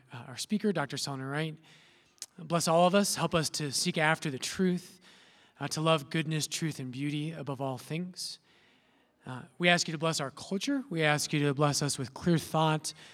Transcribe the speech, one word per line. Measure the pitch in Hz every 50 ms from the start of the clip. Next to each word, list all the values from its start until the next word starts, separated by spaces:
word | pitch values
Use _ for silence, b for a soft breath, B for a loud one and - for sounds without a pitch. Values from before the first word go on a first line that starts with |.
| _ - -
uh, | 123 120 -
our | 127
speaker, | - - - 214 202 - 214
Doctor | 190 160 143 135 -
Selena | 139 - 143 139 131 131
Wright. | 135 139 147 160 160 156 156 b b b b b b b b b b b b - - _ -
Bless | 170 151 165 170 -
all | 170 160 170 180
of | 180 175
us. | 202 202 - -
Help | - 156 165 -
us | 170 151 -
to | - - 156 143
seek | 127 - - 180 170
after | 170 156 151 160 - - 160
the | 131
truth, | 123 - - - - 190 185 180 180 - - - - b b b b b b b b b b b b
uh, | 139 143
to | - 156
love | 156 160 160 160 139 127
goodness, | - 160 160 156 156 156 135
truth, | - - - 170 160 139 -
and | 135 127
beauty | 127 135 139 147 147 151 147 160
above | 165 156 143 135 139 131
all | 139 135 131 120
things. | - - 151 160 180 185 180 - - - - - _ _ _ _ _ _ _ _ _ _ _ _ _ _ _ _ -
Uh, | - 127 123 - - _
we | - 175 175
ask | 175 175 -
you | -
to | 160
bless | 151 156 160 165 -
our | 147 131
culture. | - - - - 196 202 - 269 285 277 254 -
We | 175 165
ask | 156 151 147 147 - - -
you | 151 147
to | 147 139
bless | 131 151 143 139 -
us | 151 139 -
with | - 135 - -
clear | - - 180 170
thought, | 156 - - - 156 160 160 156 156 - - - b b b